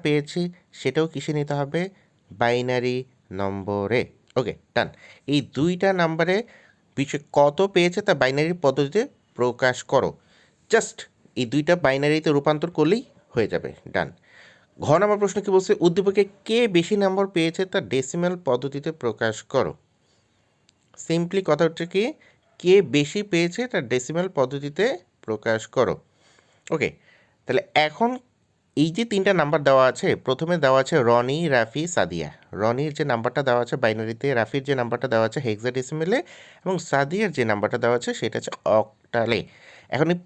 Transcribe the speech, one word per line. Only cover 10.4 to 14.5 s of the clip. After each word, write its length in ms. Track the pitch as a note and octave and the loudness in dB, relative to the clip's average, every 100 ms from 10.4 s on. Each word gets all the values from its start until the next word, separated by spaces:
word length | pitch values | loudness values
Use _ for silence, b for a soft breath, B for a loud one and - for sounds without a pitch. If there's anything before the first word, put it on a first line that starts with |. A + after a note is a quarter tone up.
| b b - | b b 0
Just 280 | A3 A3 - - _ _ - | 0 0 -8 -20 _ _ -6
এই 60 | A#2+ | -2
দুইটা 220 | C#3+ D3+ F3 | -2 0 2
বাইনারিতে 440 | D3 C3+ D3 D#3 D#3 C#3+ | 2 2 0 0 2 0
রূপান্তর 340 | D3 D3+ E3+ E3 | 0 -2 -2 0
করলেই 240 | D3+ A3+ - _ _ | 2 0 -4 _ _
হয়ে 140 | A#2+ G#2 | -4 -2
যাবে, 180 | E2 C#2+ D2 - | -2 -6 -14 -8
ডান। 140 | F#2 D2 - b b b | -4 -4 -8 b b b